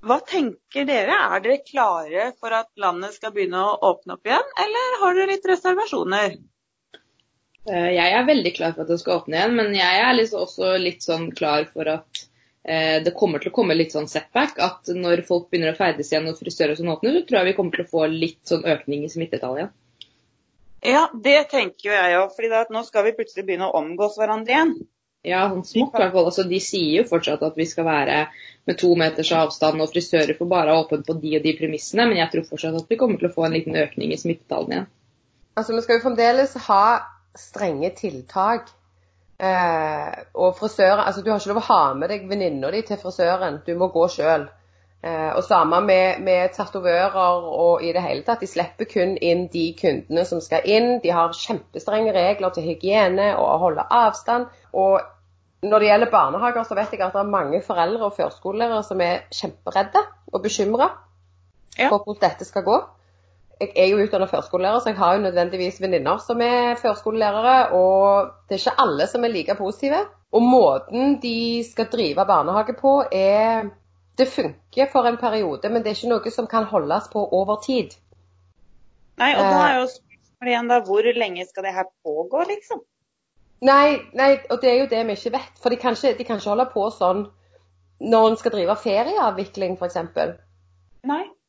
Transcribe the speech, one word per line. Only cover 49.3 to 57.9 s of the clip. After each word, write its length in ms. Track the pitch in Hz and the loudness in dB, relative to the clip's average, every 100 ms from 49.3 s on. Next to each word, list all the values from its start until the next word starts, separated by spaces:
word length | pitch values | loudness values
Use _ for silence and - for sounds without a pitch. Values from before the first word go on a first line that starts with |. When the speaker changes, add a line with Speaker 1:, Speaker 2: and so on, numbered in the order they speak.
| 170 180 | 0 -2
Speaker 3:
de 220 | 175 165 | -4 -4
kundene 520 | 165 170 139 - 160 180 | -2 -2 -2 -4 -4 -2
som 120 | 170 156 | -4 -2
skal 160 | 165 - | -2 2
inn. 300 | 214 240 247 | 2 2 0
De 80 | 170 | 0
har 240 | 170 165 | 2 0
kjempestrenge 800 | 165 - 214 - 165 - 214 220 | -2 -6 -8 -8 -10 -4 0 0
regler 400 | 190 175 208 185 | 2 2 0 -4
til 140 | 175 160 | -4 -6
hygiene 640 | 160 185 214 190 185 208 | -4 0 2 2 2 0
og 140 | - - | 2 2
å 100 | 156 | 2
holde 240 | 175 156 - | 2 0 0
avstand. 560 | 240 226 - - 240 247 _ _ - | 2 2 0 -4 -2 -4 _ _ 0
Og 240 | 190 190 - _ _ _ _ _ | 2 2 0 _ _ _ _ _
når 160 | 196 214 | 0 2
det 80 | 214 | 6
gjelder 220 | 208 233 | 4 4
barnehager, 540 | 220 139 170 240 240 226 | 4 2 0 -2 -2 -4
så 80 | 196 | -4
vet 160 | 208 | -4
jeg 80 | 220 | -4
at 160 | 185 196 | -4 -2
det 60 | |
er 100 | 208 | -2
mange 300 | 196 143 160 - | -2 0 -4 -2
foreldre 460 | 185 170 | -2 0